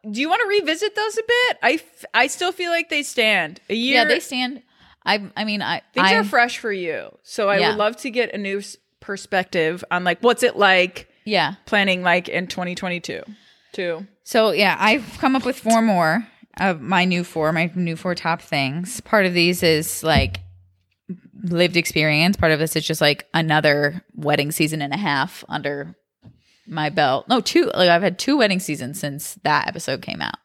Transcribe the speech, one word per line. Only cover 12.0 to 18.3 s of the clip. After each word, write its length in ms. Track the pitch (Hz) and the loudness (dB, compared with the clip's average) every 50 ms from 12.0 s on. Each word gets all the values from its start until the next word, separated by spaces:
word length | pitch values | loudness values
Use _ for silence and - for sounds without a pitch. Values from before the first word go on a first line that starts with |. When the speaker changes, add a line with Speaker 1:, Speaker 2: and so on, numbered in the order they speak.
| 180 | 2
Speaker 1:
like, 240 | 175 170 180 175 | 2 2 2 0
in 200 | - - 170 180 | -2 -4 -4 -4
twenty 280 | 180 - - 180 180 175 | -4 -8 -6 -6 -6 -6
twenty-two 480 | 170 - 180 175 175 170 - - 82 - - 208 _ _ _ _ _ _ _ | -6 -6 -6 -6 -6 -8 -10 -10 -10 -12 -14 -18 _ _ _ _ _ _ _
too? 340 | - - 185 175 165 160 196 - _ _ _ | -8 -6 -4 -4 -4 -6 -10 -16 _ _ _
Speaker 2:
So, 280 | - - 233 220 214 | 0 2 4 4 4
yeah, 240 | 170 151 208 190 165 | 4 4 2 2 2
I've 400 | - - 214 233 294 233 - - - | 2 2 2 2 2 0 -8 -8 -2
come 160 | - 262 262 | 0 0 0
up 80 | 262 - | 0 0
with 120 | 247 254 | -2 -6
four 240 | - - 220 226 226 | -4 0 2 2 4
more 460 | 226 226 196 175 165 156 160 226 220 - _ _ - _ _ - | 4 4 2 4 4 2 2 0 -2 -6 _ _ -20 _ _ -2
of 220 | 185 196 175 156 | -2 -2 -2 -2
my 240 | 123 147 190 180 180 | -2 0 2 2 2
new 180 | 185 175 175 170 | 2 0 0 -2
four, 280 | - - 165 156 156 165 | -4 -2 0 0 0 2
my 180 | 160 170 175 175 | 0 -2 -2 -2
new 200 | 185 180 170 160 | -4 -4 -4 -4
four 180 | 160 - 185 175 | -4 -4 -4 -6
top 280 | - - 165 | -2 -2 -2